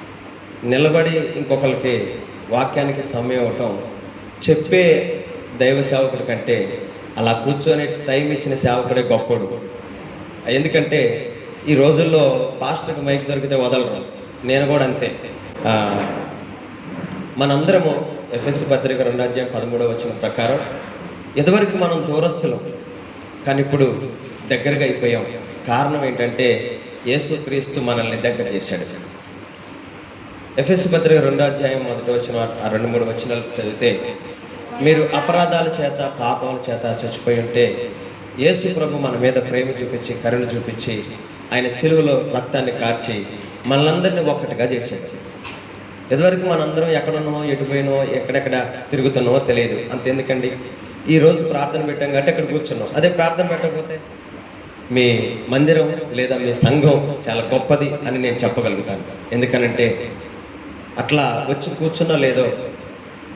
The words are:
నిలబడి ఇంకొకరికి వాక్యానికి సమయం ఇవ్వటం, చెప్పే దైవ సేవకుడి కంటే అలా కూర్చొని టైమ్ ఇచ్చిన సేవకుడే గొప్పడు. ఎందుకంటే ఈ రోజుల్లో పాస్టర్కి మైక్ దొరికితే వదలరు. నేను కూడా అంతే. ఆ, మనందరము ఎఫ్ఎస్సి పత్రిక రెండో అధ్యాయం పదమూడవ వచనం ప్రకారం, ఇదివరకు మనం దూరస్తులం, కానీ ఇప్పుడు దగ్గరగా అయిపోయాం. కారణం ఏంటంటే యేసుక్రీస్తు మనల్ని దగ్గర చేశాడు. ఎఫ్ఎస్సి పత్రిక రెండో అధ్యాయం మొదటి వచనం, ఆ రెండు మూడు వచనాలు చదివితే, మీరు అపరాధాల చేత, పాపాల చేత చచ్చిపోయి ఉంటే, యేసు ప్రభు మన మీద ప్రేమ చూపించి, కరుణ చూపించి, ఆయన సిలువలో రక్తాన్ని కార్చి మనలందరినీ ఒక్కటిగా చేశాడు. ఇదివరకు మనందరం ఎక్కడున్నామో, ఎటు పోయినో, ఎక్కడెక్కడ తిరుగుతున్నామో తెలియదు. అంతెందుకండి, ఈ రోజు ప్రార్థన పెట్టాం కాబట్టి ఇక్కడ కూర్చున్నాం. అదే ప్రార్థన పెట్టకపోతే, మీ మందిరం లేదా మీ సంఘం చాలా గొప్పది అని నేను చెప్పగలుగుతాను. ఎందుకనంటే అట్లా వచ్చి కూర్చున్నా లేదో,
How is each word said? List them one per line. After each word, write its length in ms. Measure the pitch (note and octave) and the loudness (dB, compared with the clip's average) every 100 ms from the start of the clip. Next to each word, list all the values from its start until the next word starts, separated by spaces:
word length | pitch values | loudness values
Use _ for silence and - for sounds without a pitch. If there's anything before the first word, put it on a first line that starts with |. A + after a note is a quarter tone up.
| - - - - - - | -16 -16 -16 -18 -16 -8
నిలబడి 460 | A#2+ C3 D#3 D#3+ E3 | 0 4 4 4 4
ఇంకొకరికి 1040 | D#3+ C#3+ C#3+ C3+ C3+ C3+ - C3 A#2 G2 - - - - | 2 -2 -4 0 2 2 0 0 0 -2 -6 -10 -14 -4
వాక్యానికి 540 | A#2+ C3+ C#3+ C#3 C#3 | 0 0 0 -2 -2
సమయం 380 | - A#2+ B2 B2+ | -4 -4 -2 0
ఇవ్వటం, 400 | A#2 A2 A#2+ G2 - - - - - - - | 0 -2 -4 -4 -8 -12 -14 -16 -16 -2 2
చెప్పే 340 | D#3 - F#3 F3 D3+ - D#3+ - - - B2 | 2 4 6 6 6 2 -4 -8 -12 -10 2
దైవ 260 | B2+ C#3 | 4 4
సేవకుడి 420 | C#3 C3+ C3 A#2+ | 2 2 2 0
కంటే 580 | A#2 G#2+ - A2 G2 - - - - - | -2 -4 0 0 0 -6 -10 -12 -12 -2
అలా 160 | A2+ A2+ C#3 | 0 2 0
కూర్చొని 400 | C#3+ D#3+ D3+ C#3+ | 2 2 2 0
టైమ్ 460 | - - C3+ D3 | -4 0 0 2
ఇచ్చిన 240 | D3 C#3 C3 | -2 -2 0
సేవకుడే 460 | B2+ B2 B2 B2+ | 2 2 2 0
గొప్పడు. 600 | B2 - - A#2 F#2+ - - - - - - - - - A#2+ | 2 2 2 0 -2 -6 -10 -12 -14 -14 -14 -14 -14 -8 0
ఎందుకంటే 840 | C3 D#3 D#3+ C#3 D3 A#2+ - - - - - D3 | 0 2 2 2 2 2 0 -6 -10 -12 -6 2
ఈ 80 | C#3 | 6
రోజుల్లో 800 | C#3 D3+ E3 D#3 C#3 B2+ B2+ A#2+ | 6 6 6 6 6 4 0 -2
పాస్టర్కి 400 | C3 D#3+ - D3 | -4 -2 -4 -4
మైక్ 280 | C#3 C#3 C#3 | 0 0 0
దొరికితే 260 | C#3 C3+ C3+ | -2 0 2
వదలరు. 500 | B2 B2+ A#2 G#2 - - - - | 4 2 2 -2 -8 -12 -14 -8
నేను 220 | B2 C3+ C#3 | 2 2 4
కూడా 180 | C#3+ | 4
అంతే. 280 | C3 A#2+ A#2 - - - - - A2 | 4 2 -2 -4 -10 -12 -12 -4 2
ఆ, 60 | A2 G#2 G2+ G2+ - - - - - - - - - - - - B2+ | 2 2 0 -2 -4 -8 -10 -12 -14 -14 -14 -12 -10 -8 -8 -8 0
మనందరము 800 | C#3+ C#3 E3+ F#3 D#3 - - - - | 2 4 6 6 6 2 -2 -8 -6
ఎఫ్ఎస్సి 360 | A#2+ C3+ - C#3+ | -4 -2 0 2
పత్రిక 320 | C3 B2+ B2+ | 2 2 2
రెండో 220 | A#2+ B2 | 2 2
అధ్యాయం 280 | B2 B2 A#2+ A#2 | 0 0 -2 -4
పదమూడవ 300 | A#2 A#2 A#2+ | -2 0 0
వచనం 320 | A#2 A#2 G#2+ | 0 -4 -4
ప్రకారం, 380 | G#2+ - A#2 C#3 - - - - - - - C3+ | -4 0 0 0 -2 -8 -10 -12 -14 -14 -6 0
ఇదివరకు 400 | C#3+ G#3 G3+ F#3 | 4 4 4 2
మనం 280 | F3 D#3+ D3 | 0 0 0
దూరస్తులం, 520 | D3+ E3+ - D#3+ A#2+ - - - - - - - - - | 2 2 2 -2 -2 -6 -10 -12 -14 -16 -16 -16 -6 0
కానీ 160 | C#3 | 0
ఇప్పుడు 240 | C#3 C#3+ C3 - C3 - - - - | 2 4 2 2 -6 -10 -14 -12 -2
దగ్గరగా 360 | - C#3+ C#3+ | 0 0 2
అయిపోయాం. 420 | C3 B2 A#2+ A2+ G2 - - - - | 0 2 2 0 -2 -8 -12 -10 -2
కారణం 380 | A#2+ C#3+ D3 C3+ | 0 2 0 0
ఏంటంటే 760 | A#2+ A#2+ A#2 B2+ G#2+ B2 A2+ - - A#2+ | 0 -2 2 2 2 -2 -8 -12 -8 -2
యేసుక్రీస్తు 720 | C#3+ - D3+ C3+ C#3 C3 D3 | 0 0 -4 -2 -4 -2 -2
మనల్ని 380 | B2 A#2 A2+ A2+ | 0 0 0 0
దగ్గర 200 | B2 A2+ | -2 0
చేశాడు. 460 | A2+ G2 - F#2 F2+ - - - - F#2+ - - - - - - - - - - - - | -2 -2 -2 -4 -6 -10 -14 -16 -16 -16 -16 -18 -16 -16 -16 -16 -18 -18 -18 -16 -6 -2
ఎఫ్ఎస్సి 300 | C#3 F#3 F3+ | 2 2 4
పత్రిక 280 | E3 D#3+ D#3 | 4 6 6
రెండో 240 | C3+ C3+ | 6 4
అధ్యాయం 400 | C#3+ C#3 C3+ C3 | 2 2 0 0
మొదటి 280 | B2 A#2 A#2+ | -2 -2 0
వచనం, 460 | A#2+ B2 A#2 A2+ - | 0 0 -2 -2 -2
ఆ 60 | A2 | -2
రెండు 180 | G#2+ A#2 | 0 2
మూడు 160 | A#2 | 2
వచనాలు 580 | A2+ A2+ B2 A#2 - - | 0 -2 -4 -4 -4 -6
చదివితే, 540 | G#2+ G#2 A#2 G2 - - - - - - - - | -6 0 2 2 -2 -8 -12 -16 -16 -14 -12 2
మీరు 280 | C#3+ D#3 D#3 C#3+ | 6 6 4 2
అపరాధాల 520 | D#3+ F3 F3 E3+ D#3+ | 2 4 4 2 2
చేత, 440 | D#3 C#3+ C#3 C3+ - | 0 -2 -2 -4 -2
పాపాల 380 | A#2+ B2 B2+ B2+ B2+ | -2 -2 -2 -4 -4
చేత 340 | A2+ A#2 A2+ A#2+ | -2 -2 -2 -4
చచ్చిపోయి 340 | - A#2+ A#2 | -2 0 2
ఉంటే, 500 | A2+ A#2+ A#2 G2 - - - - - - | 2 2 2 2 -6 -8 -14 -14 -12 2
యేసు 280 | D3+ F3+ F#3 | 4 4 0
ప్రభు 300 | F3 D3+ C#3+ | 0 0 0
మన 200 | C3+ A#2+ | -2 2
మీద 160 | B2+ | 2
ప్రేమ 340 | B2+ - B2 C3 | 2 0 0 0
చూపించి, 440 | C3 A#2+ A#2 - A#2 | -2 -6 -6 -6 -4
కరుణ 180 | A#2 B2 | 0 0
చూపించి, 600 | A#2+ A#2 A2+ A2+ - G#2+ - - - - - | 0 -4 -6 -6 -4 -4 -6 -12 -14 -16 -4
ఆయన 140 | B2 B2 | -2 0
సిలువలో 640 | - D#3+ D#3+ D3 C3 - B2 | 0 4 4 4 2 0 -4
రక్తాన్ని 360 | B2 C#3 B2+ | -2 -2 -2
కార్చి 540 | A#2 A2+ A2+ - G#2 G2 - - - B2 | -2 -2 -2 -4 -6 -6 -10 -14 -8 0
మనలందరినీ 580 | C#3 D3+ E3+ F#3 F3+ D3+ | 4 4 4 2 2 0
ఒక్కటిగా 340 | - D#3+ - B2+ | 0 -2 -2 0
చేశాడు. 600 | B2 - F#2+ F#2+ - - - - - - - - - - | -2 -4 -8 -10 -12 -14 -14 -14 -14 -16 -16 -16 -16 -2
ఇదివరకు 320 | C#3 F3+ F#3 F#3 | 4 4 4 2
మనందరం 440 | E3 D3+ D#3 E3 | 0 2 2 2
ఎక్కడున్నామో, 540 | D3+ B2+ D3+ D3+ D3 | 2 2 -2 -2 -2
ఎటు 200 | D3+ C#3 | -2 -2
పోయినో, 400 | C3+ C#3 C#3 C3+ | 0 0 2 2
ఎక్కడెక్కడ 720 | C3 B2+ A#2+ C3+ C3 B2+ A#2+ - - | 2 0 0 0 2 0 0 -6 -2
తిరుగుతున్నామో 480 | C#3 B2+ B2+ B2 C3+ | 2 4 4 4 4
తెలియదు. 400 | B2 A#2+ A#2 G#2 A#2 | 4 4 2 0 -4
అంతెందుకండి, 600 | B2+ B2 C3+ C3 C3 B2 - - - - - - | -4 0 0 0 0 -2 -4 -10 -14 -14 -6 4
ఈ 100 | D#3 | 6
రోజు 240 | D#3 C3+ | 8 6
ప్రార్థన 420 | A#2+ C3+ C#3+ D#3 D3+ | 0 -2 -2 -2 -4
పెట్టాం 240 | C#3+ C#3+ | -2 0
కాబట్టి 200 | C#3 E3+ | 2 2
ఇక్కడ 140 | D#3+ D#3 | 2 0
కూర్చున్నాం. 420 | D3+ - A2+ G#2 D#3 | -2 -4 -6 -4 2
అదే 140 | E3+ | 4
ప్రార్థన 360 | E3+ E3 E3 F3 | 4 2 2 0
పెట్టకపోతే, 540 | D#3+ D#3+ D#3+ D#3 D#3+ - - - - - - - - - | 0 -2 -4 -6 -10 -12 -18 -16 -16 -16 -18 -18 -16 -2
మీ 440 | B2 A#2+ A2+ G#2+ - - | 4 4 4 0 -4 -2
మందిరం 460 | C3+ D3 D#3 D#3 - - | 4 6 6 4 -2 -4
లేదా 260 | B2 B2+ B2+ | -2 -2 0
మీ 160 | B2 | 0
సంఘం 720 | A#2+ - D3 D3+ C3+ - - A#2 | 4 4 6 6 4 2 -4 -4
చాలా 120 | A2+ | -4
గొప్పది 540 | A2+ C3 - D3 C#3 D3 A#2+ | 0 0 2 2 2 -4 -4
అని 100 | B2+ | -2
నేను 180 | B2+ A#2 | 0 0
చెప్పగలుగుతాను. 680 | A2 - A2 G2 G2 F#2+ - - - | 0 0 0 -2 -4 -8 -8 -14 -4
ఎందుకనంటే 800 | A#2+ B2 B2 A#2 A#2 A#2 - - - - - - - - - - - | 0 2 2 2 2 2 0 -6 -10 -14 -16 -16 -16 -16 -16 -10 -8
అట్లా 480 | A#2+ D3+ C3 A#2 B2+ | 0 2 2 0 -2
వచ్చి 260 | C3+ - C#3+ | -4 -4 -4
కూర్చున్నా 420 | D#3+ - D#3+ D3+ | -2 0 2 4
లేదో, 400 | C3 B2+ A#2+ - - - - - - - - | 4 4 0 -2 -8 -10 -14 -16 -18 -18 -16